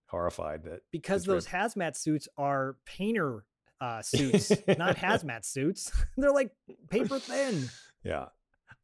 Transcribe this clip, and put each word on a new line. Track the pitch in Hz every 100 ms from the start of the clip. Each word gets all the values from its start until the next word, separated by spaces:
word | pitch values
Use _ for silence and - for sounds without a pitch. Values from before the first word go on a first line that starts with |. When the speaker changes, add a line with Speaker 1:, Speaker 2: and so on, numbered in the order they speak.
| _
Speaker 1:
horrified | 87 87 - 80 80
that | 78 82 -
Speaker 2:
Because | 165 165 196
Speaker 1:
it's | 180
Speaker 2:
those | 180 -
Speaker 1:
ripped. | 180 220 208
Speaker 2:
hazmat | 165 -
suits | 160 151 - -
are | 139 139 135 135 -
painter, | - 202 226 147 110 - _ _ _
uh, | 123 113
suits, | - 123 135 202 -
Speaker 1:
<laughs> | 208 - 160
Speaker 2:
not | 180 -
hazmat | 185 226 147 113 -
suits. | 135 147 196 - - -
<laughs> | -
They're, | 277
like, | 277 254 - - - -
paper | 208 247 269
thin. | - 254 269 175 123 - - _
Speaker 1:
Yeah. | - 76 64 _ _ _ _
The | -